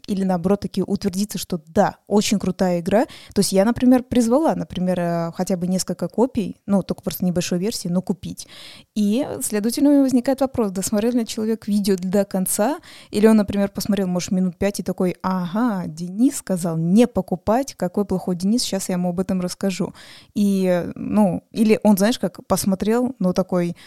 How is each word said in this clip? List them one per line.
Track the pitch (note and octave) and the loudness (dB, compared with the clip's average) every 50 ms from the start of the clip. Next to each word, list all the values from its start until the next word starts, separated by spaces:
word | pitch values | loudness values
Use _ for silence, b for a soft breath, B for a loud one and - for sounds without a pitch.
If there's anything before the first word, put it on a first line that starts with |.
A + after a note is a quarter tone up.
| - | -8
или, | - G#3 F#3 G3 | -6 -4 -2 0
наоборот, | F#3 F#3 F3 E3 F#3+ G3+ G3+ | 0 0 0 2 0 0 0
таки | - F#3+ - G3 F3+ | -2 -6 -4 -4 -2
утвердиться, | - G3+ - - G3 F3 F#3+ G#3 G#3 - F#3 | -2 -2 -2 -2 -4 -2 -2 -4 -4 -6 -10
что | - - F#3+ E3+ - | -8 -6 -8 -8 -8
да, | - - G#3+ F#3+ D3+ - _ _ | -4 0 0 0 0 0 _ _
очень | - G3+ G#3+ G#3 - A3 | 0 0 0 2 2 0
крутая | F#3+ - F#3+ F3+ - F#3+ F#3 F3 F3 | 0 0 -2 -2 -2 -2 0 0 -2
игра. | E3 F#3 G3 G#3+ D4 B B B B B B | -2 0 2 2 0 B B B B B B
То | G#3 | 0
есть | F#3+ - | 0 2
я, | F#3+ F#3+ G3 | 4 2 4
например, | A#3 A#3+ - B3+ B3 B3+ B3+ B3+ | 2 2 2 4 4 4 4 2
призвала, | - - B3 A#3 A3+ A#3+ D4 E4 C#4+ F#3 | 2 0 2 2 4 2 2 2 2 0
например, | F3 - - - F3+ F3+ F3+ F3+ F3 | -2 -4 -8 -6 -4 -2 -2 0 0
э, | F3 E3+ E3+ E3+ E3 E3 D#3+ | -2 -2 -2 -2 -4 -4 -4
хотя | - F#3 - G3 | -6 -4 -2 -2
бы | F3 F3+ | -2 -2
несколько | F3+ F#3 F3+ - - F3 - F3+ | -2 -2 -2 -2 -4 -6 -6 -6
копий, | E3+ - - A#3 C4+ - B3 F#3 - - _ - | -4 0 0 0 0 0 -4 -4 -4 -8 _ -2
ну, | - G3+ F#3+ E3+ | 0 0 0 0
только | - F#3 - | 0 -6 -6
просто | - F3+ - - F#3+ | -6 -8 -4 -2 -2
небольшой | F3+ E3+ F3+ E3+ - F#3 | 0 0 0 -2 -2 -2
версии, | F3 F3+ G#3+ - - - | -2 -2 -4 -6 -6 -6
но | F3 F3 F3+ - | -2 -2 -2 -2
купить. | - F#3 - - - - - - B B B B B B B B B - | -2 -6 -6 -6 -12 -12 -12 -16 B B B B B B B B B -4
И, | G#3+ G#3 G3+ G#3 B3+ D4+ - - - | -2 0 0 0 0 -2 -4 -6 -8
следовательно, | C4 - G#3+ G#3 G3+ A#3+ A#3+ D4+ C#4 C#4+ D4 C#4+ C4+ | -6 -4 -4 -2 -2 -2 -2 2 4 4 6 4 4
возникает | C4 B3+ B3 A#3+ C#4 C4 - | 4 2 2 2 2 0 0
вопрос, | C#4 C4 - - A3+ G3 | 0 -2 0 -2 -2 -2
досмотрел | F3+ F#3+ F#3 - A3 G#3 G#3+ A#3+ B3 | -2 -4 -4 -2 0 0 0 0 0
ли | B3 A3+ | -2 -2
человек | - - - G#2+ - A3+ A3 - | -4 -4 -4 -2 -2 -4 -4 -2
видео | - G3+ G#3 G3 G#3 F#3+ | -2 -2 0 2 0 0
до | F3+ F#3 F#3 F3+ G3+ G3 | 0 0 0 0 0 0
конца, | - - F#3+ F#3 - - - G3+ B3 D#4 F4 B B B B B B | 0 0 -2 -2 -2 0 0 0 0 0 -4 B B B B B B
или | - G#3 - | 0 4 6
он, | A3 A3 | 6 6
например, | G#3+ G3+ - - G3+ G3+ G3 | 6 4 2 0 -2 -2 -2
посмотрел, | - G#3 - - G3 G3+ G3 | -2 -6 -2 -2 0 0 0
может, | F3+ F3+ F3+ F3 - | -2 -2 -2 -2 -2
минут | G3+ F#3 F#3 F#3 E3 | 0 0 0 0 -2
пять | - G3 G3+ G3+ - | -2 -2 -2 -2 -4
и | F3+ | -6
такой: | - F3+ - F#3+ F3+ - _ | -6 -2 -2 -2 -2 -2 _
«Ага, | - F#3+ F#3 F#3 F3+ F3 E3+ G#3 B3 B3 G3+ F#3 F3 | -4 -4 -4 -2 -4 -4 -2 -2 0 0 -2 -4 -6
Денис | E3+ D#3 D#3+ F3 F3 F#3 G#3 B3 C#4+ - | -8 -8 -10 -10 -8 -2 2 2 2 0
сказал | - - - F#3+ F3 E3+ E3+ D#3+ | -2 -6 -4 -4 -2 -2 -2 -2
не | D#3+ E3 E3+ F#3 A3 B3 | -2 0 4 6 6 4
покупать, | A#3+ - F#3+ F3+ - F#3 E3+ - - G#3+ B3+ C#4 - - | 4 2 -4 -4 -4 -6 -4 0 0 0 0 0 -4 -6
какой | - F3+ F3+ - G#3 G3+ | -6 -6 -4 -2 -2 -2
плохой | G3 F#3+ F3+ - F#3+ F3+ | -2 -2 -4 -2 -4 -4
Денис, | E3 F#3 G3 A3 B3+ - | -2 0 0 0 0 -2
сейчас | - - G3 - - | -2 -4 -6 -4 -4
я | F#3 | -4
ему | F3+ F3+ F3+ | -2 -2 -2
об | F3 F3+ | -2 -4
этом | F#3 - F#3+ F#3 | -2 -2 -2 -4
расскажу». | F3+ F3+ - - - G3 F3+ - F3+ - B B B B B B B B - | -4 -6 -6 -4 -4 -4 -2 -2 -6 -6 B B B B B B B B -2
И, | G#3+ G3+ G3+ G3 F#3+ F#3+ F#3 F3+ F3 E3 - - | 0 0 2 2 2 2 2 0 0 -2 -6 -8
ну, | - - - - G#3 G#3+ F3+ E3+ - _ _ | -8 -6 0 2 4 4 2 2 -2 _ _
или | - F#3+ A3+ G#3+ G#3+ - - | 0 2 4 4 4 4 6
он, | G#3+ G#3+ | 4 4
знаешь, | F3+ G3 A3 B3 - | 6 4 0 0 0
как | - F3 - - - | -4 -6 -6 -6 -4
посмотрел, | - F#3+ F#3 - G3+ F#3+ F#3 G3+ G#3 A3+ A#3+ B3+ B3 C4 - | -2 -2 0 0 0 0 0 0 0 0 0 0 -2 -2 -2
но | F#3 F3+ F3+ | 0 0 2
такой: | F#3+ F#3 - F#3+ F3+ F3 F3 E3+ B B | 0 0 0 0 -2 0 -2 -4 B B